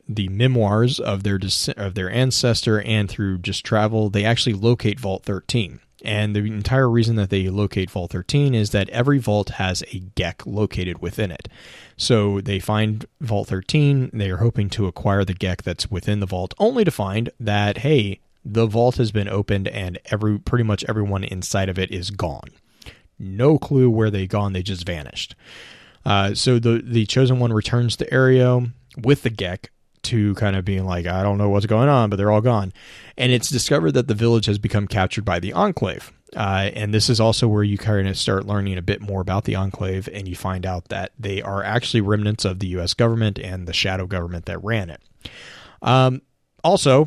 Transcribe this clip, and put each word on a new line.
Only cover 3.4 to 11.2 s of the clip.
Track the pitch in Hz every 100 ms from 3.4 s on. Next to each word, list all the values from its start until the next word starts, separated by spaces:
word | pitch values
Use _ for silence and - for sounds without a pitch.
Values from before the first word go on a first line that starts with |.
| 90 95 -
travel, | 110 107 110 107
they | 101
actually | 107 117 -
locate | 101 113 120 110 104
Vault | 104 95
thirteen. | - 95 - 120 92 65 _ _ 113
And | 104 104 104
the | 104
entire | 107 101 131 131
reason | 117 117 113
that | 98
they | 98 92
locate | 95 101 - 92
Vault | 98 87
thirteen | 92 - 143 143
is | 117 104
that | 104 95
every | 117 127 143
vault | 113 104 101
has | - 95 90 -
a | 95 92 -
gec | 87 - -
located | 104 104 - 90 82
within | - -